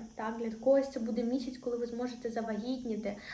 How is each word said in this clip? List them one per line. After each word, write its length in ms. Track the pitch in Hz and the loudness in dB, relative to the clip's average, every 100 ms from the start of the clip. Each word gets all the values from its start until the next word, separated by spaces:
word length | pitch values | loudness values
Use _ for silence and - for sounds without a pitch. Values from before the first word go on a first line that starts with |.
| 226 | -8
так? 200 | - 220 226 | -6 -4 -2
Для 120 | 226 | -4
когось 400 | 220 269 277 269 | 2 6 6 6
це 100 | 254 | 0
буде 220 | 226 226 | 0 2
місяць, 360 | 233 262 254 - | 2 2 0 -4
коли 180 | 247 240 | -2 -2
ви 100 | 233 | -2
зможете 440 | 233 247 233 233 | -2 -4 -4 -4
завагітніти, 840 | 226 214 208 240 262 240 214 202 202 - | -2 -2 -2 -2 -2 -2 -2 -2 -4 -8